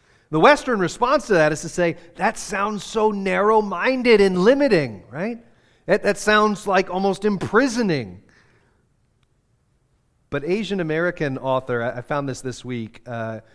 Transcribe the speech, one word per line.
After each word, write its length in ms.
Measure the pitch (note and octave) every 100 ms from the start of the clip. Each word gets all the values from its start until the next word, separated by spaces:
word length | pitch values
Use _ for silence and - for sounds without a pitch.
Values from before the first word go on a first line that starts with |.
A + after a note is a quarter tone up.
| _ _ _
The 100 | D#3
Western 400 | A3 C#4+ - G#3+
response 480 | E3+ - A#3+ C#4+ -
to 60 |
that 180 | F3+ D3+
is 80 | D#3
to 60 | E3
say, 280 | - E3+ - - -
"That 220 | G3+ -
sounds 480 | - G3 G3+ G#3 -
so 260 | A3 G#3+
narrow-minded 1120 | G3+ F#3+ F#3 G#3 A3 G#3 F3 A3 C4 B3 G#3+
and 240 | G3 F3+ G3
limiting," 580 | C#4 C#4+ F3+ C3 G2 F#2
right? 320 | B2+ G#3 A#3 - _ _ _ -
That, 160 | G3+
that 140 | G3+ G3+
sounds 500 | G#3+ G#3+ G#3+ G3+ G3+
like 220 | F#3+ F#3+
almost 360 | F3+ G3 F#3 G#3
imprisoning. 1000 | F#3+ D3+ G#3+ C4+ A3+ G#3 D3 G2+ F#2 _ _ _ _ _ _ _ _ _ _ _ _ _ _ _ _ _ _ _ _ _
But 140 | C#3+
Asian 360 | D3 G3+ F#3 G3
American 580 | D#3+ D#3 F3 F3 D3 C3
author, 440 | C3 C3 B2 A#2+
I, 180 | A#2+ A#2+
I 20 |
found 260 | - D3 C#3
this 140 | B2
this 240 | C3 A#2 B2
week, 360 | A#2+ A2 - B2+
uh, 320 | A#2 A2+ A2 -